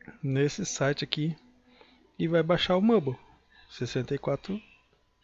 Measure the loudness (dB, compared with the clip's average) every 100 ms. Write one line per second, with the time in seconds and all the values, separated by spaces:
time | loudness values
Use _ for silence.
0 | -20 -10 -4 0 0 0 -6 -2 -2 -2
1 | -4 -4 -4 -4 -12 _ _ _ -20 _
2 | _ -4 0 2 2 2 2 4 6 4
3 | 2 -4 -12 -20 _ -20 -20 -8 -4 -2
4 | -2 -4 -2 -4 -4 -10 -10 _ _ _
5 | _ _